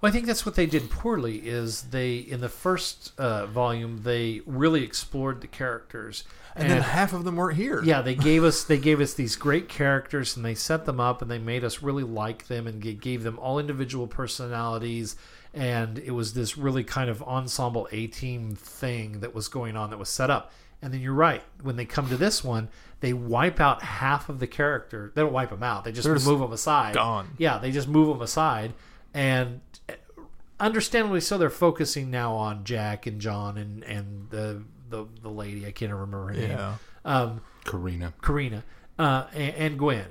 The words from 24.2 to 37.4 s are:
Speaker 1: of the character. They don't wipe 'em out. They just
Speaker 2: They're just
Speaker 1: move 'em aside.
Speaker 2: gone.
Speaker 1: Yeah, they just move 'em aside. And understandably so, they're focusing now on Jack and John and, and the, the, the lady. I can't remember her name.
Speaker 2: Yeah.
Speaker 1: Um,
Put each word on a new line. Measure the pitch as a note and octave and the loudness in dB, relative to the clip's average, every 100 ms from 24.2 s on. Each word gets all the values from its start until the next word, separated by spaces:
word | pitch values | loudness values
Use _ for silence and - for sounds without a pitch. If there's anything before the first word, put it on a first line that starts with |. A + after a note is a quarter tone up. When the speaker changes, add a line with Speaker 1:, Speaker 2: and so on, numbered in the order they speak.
| - | 0
Speaker 1:
of | C3+ | -4
the | B2 | -4
character. | - D3 C3+ - A2 G#2 | 2 2 2 -4 -10 -4
They | D3+ | 2
don't | D3+ | 2
wipe | B2+ B2+ | 2 0
'em | G2 | -2
out. | B2 G2+ | -2 -2
They | A2+ | -4
just | A2+ | 0
Speaker 2:
They're | C3 D3+ | 4 4
just | C3+ | 6
Speaker 1:
move | C#3+ | 4
'em | B2+ | 2
aside. | A2+ - D3 A2 | -2 2 4 4
Speaker 2:
gone. | G#2 A2+ A2 F#2+ C3+ | 2 2 0 -4 0
Speaker 1:
Yeah, | D#3+ A2+ | 2 2
they | C3 | 0
just | C3+ C3 | -2 4
move | D3+ D3+ | 6 6
'em | C3+ | 4
aside. | A2+ - D#3 A#2 A2 A2+ - - - | 0 2 2 2 -2 -8 -16 -20 -10
And | C#3+ C3+ C3 B2 B2 - - - - - - - - - - | 0 2 2 0 -6 -14 -18 -16 -16 -18 -20 -16 -16 -14 0
understandably | G#3 A3 - A#3+ G#3+ F#3 | 2 2 2 2 4 2
so, | - G3+ | 2 4
they're | D#3 | 2
focusing | - F3 E3 D3 D3 C3 | 6 4 4 0 -2 -2
now | B2 A#2+ | -2 0
on | A2 G#2+ G#2 | 0 -2 -4
Jack | G2 A#2 G#2+ G#2 A#2 | -4 -2 -2 -4 -6
and | G#2 | -6
John | G#2+ G#2 G2+ G#2 | -4 -4 -4 -6
and, | G#2 G#2 | -8 -10
and | - G#2 G2+ G2+ G#2 | -8 -6 -6 -10 -8
the, | G#2+ G#2+ G#2 G#2+ - B2 | -6 -6 -6 -12 -18 -12
the, | A2+ G#2+ G#2+ | -10 -10 -14
the | A2 | -12
lady. | G#2 G#2 G2+ G#2 | -8 -8 -8 -8
I | |
can't | - A2 | -6 -4
remember | G2 G2 G2+ F#2+ | -4 -6 -6 -6
her | |
name. | G#2 A2 | -4 -2
Speaker 2:
Yeah. | G2 G2 G#2+ - - - | -2 -4 -6 -10 -12 -2
Speaker 1:
Um, | C3 A#2+ A2+ | 0 0 -4